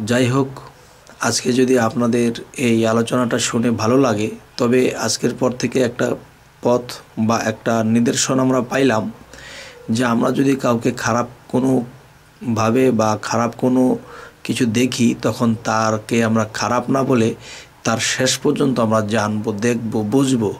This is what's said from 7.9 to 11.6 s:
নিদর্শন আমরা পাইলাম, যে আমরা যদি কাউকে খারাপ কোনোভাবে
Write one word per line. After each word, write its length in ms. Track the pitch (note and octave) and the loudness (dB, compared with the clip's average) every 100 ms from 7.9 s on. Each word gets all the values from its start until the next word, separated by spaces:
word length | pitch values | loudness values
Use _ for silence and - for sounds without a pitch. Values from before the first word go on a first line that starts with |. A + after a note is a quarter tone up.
নিদর্শন 420 | A#2 A#2+ C3+ - C3 | 2 2 0 0 0
আমরা 200 | C3 B2+ | 2 0
পাইলাম, 420 | B2 C3+ C3+ A2 A3 - - - - - - - - | 0 0 2 2 -2 -10 -20 -20 -20 -18 -18 -14 -4
যে 120 | A2+ | -2
আমরা 240 | B2 A2+ C3 C3 | 0 2 0 2
যদি 140 | C3+ C3 | 0 2
কাউকে 340 | B2+ A#2 B2+ A#2+ | 0 0 0 -2
খারাপ 240 | A#2 A#2 A#2+ - - | -2 -2 -2 -8 -6
কোনোভাবে 1400 | B2+ | -2